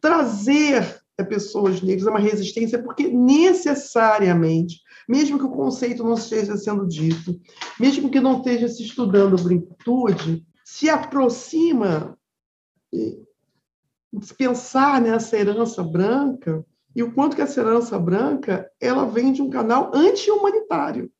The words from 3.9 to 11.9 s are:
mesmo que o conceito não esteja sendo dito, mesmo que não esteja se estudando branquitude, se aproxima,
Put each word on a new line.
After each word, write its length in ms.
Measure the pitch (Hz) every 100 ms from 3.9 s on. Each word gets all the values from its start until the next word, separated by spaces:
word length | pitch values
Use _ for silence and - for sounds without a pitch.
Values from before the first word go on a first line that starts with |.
| 233 226 214 190 170 165 165 175 165 _ - -
mesmo 320 | 254 285 285
que 60 | 269
o 60 |
conceito 520 | 262 269 - 240 240
não 120 | 226 226
esteja 420 | - 220 202 208
sendo 280 | 214 208 190
dito, 540 | 156 160 165 - 175 _ - - -
mesmo 300 | 247 277 277
que 100 | 269
não 200 | 262 254
esteja 280 | 254 240 233
se 160 | -
estudando 580 | 214 - 226 202 196 185
branquitude, 1040 | 175 180 170 - - 247 233 175 160 165 - _ -
se 240 | - 302
aproxima, 1300 | 311 - 277 254 233 - 320 339 269 202